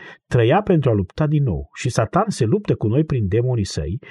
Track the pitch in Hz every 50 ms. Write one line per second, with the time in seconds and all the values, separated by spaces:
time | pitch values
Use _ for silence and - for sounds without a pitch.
0 | - - - - _ - - 120 113 117 156 202 202 196 185 156 131 131 110 101
1 | 90 - _ - 156 147 156 147 143 120 82 69 67 - - - - 123 - -
2 | 110 - - 175 220 202 196 - 123 107 151 214 208 - 123 - - 107 113 147
3 | 156 156 143 120 104 90 104 117 120 127 123 117 95 - - - 73 76 95 135
4 | - -